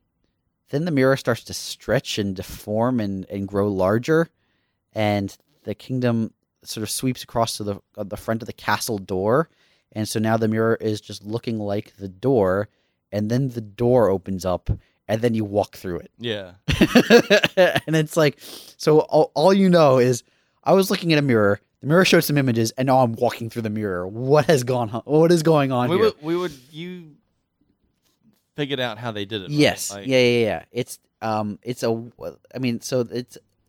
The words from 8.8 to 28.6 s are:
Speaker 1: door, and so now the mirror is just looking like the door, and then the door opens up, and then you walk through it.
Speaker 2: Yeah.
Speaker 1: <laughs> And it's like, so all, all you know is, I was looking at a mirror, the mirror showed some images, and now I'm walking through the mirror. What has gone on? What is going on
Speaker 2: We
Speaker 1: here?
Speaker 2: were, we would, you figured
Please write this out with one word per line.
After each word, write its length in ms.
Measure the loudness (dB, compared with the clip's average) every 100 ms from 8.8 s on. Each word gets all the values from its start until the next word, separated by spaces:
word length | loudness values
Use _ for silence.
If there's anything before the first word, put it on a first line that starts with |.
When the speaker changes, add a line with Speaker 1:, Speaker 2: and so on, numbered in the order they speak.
| -2 -6
Speaker 1:
door, 520 | -4 -2 0 0 -2 _ _ _ _
and 160 | -8 -6
so 100 | -2
now 160 | 0 0
the 140 | 0
mirror 260 | 0 0 0
is 240 | -2 -6
just 240 | -8 -18
looking 340 | -10 -8 -6 -6
like 380 | -4 -4 -6 _
the 140 | -16
door, 580 | -6 0 2 4 2 -2 _ _ _ _
and 180 | -6 -2
then 160 | -2 -2
the 140 | -6
door 480 | -12 -2 2 4 4
opens 360 | 2 -2 -6 -4
up, 240 | -4 -4 -6 -8 _ -6
and 140 | -2
then 120 | 0
you 120 | -2 -2
walk 320 | -2 -2 -6
through 220 | -10 -10
it. 120 | -12 _
Speaker 2:
Yeah. 360 | -10 -8 -10 -12 -4
Speaker 1:
<laughs> 0 | 2 4 4 6 4 6 2 2 4 4 2 -2
And 80 | -2
it's 220 | 0 2
like, 200 | 0 0 -12 -20 -20 _
so 240 | 2 4
all, 320 | 4 2 2 2
all 180 | 4
you 160 | 4 4
know 280 | 6 6 6
is, 240 | 4 0 -6 _ _ _ 2
I 80 |
was 180 | 2 2
looking 220 | -2 0
at 60 | 0
a 20 |
mirror, 400 | 2 4 4 0 -4 _
the 80 | 0
mirror 160 | 2
showed 220 | 6 4 4
some 120 | 0
images, 340 | 2 0 0
and 160 | -2 2
now 120 | 4
I'm 140 | 2
walking 360 | 2 -2 -2 -8
through 120 | -8
the 80 | -6
mirror. 360 | -4 -4 -4 -6
What 420 | -6 2 2 4
has 160 | 2 0
gone 240 | -4 -4
on? 120 | -6 -2
What 260 | 2 4
is 120 | 4
going 280 | 4 2 2
on 180 | 0 0
Speaker 2:
We 60 | 2
Speaker 1:
here? 100 | 0
Speaker 2:
were, 80 | -2
we 140 | -6 -4
would, 160 | -6 -10 _
you 440 | -16 -14 -14 -18 _ _ _ _ _ _ _ _ _ _ _ _ _ _
figured 240 | -10